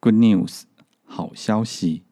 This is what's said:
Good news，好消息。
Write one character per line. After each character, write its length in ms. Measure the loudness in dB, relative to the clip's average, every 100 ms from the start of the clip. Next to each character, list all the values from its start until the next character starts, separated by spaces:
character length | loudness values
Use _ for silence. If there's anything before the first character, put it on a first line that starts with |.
Good 160 | 4 4
news， 480 | 4 4 0 -8 -20 _ _ _ _
好 260 | -12 -12
消 300 | -10 -4 -2
息。 380 | -4 -4 -4 -4 _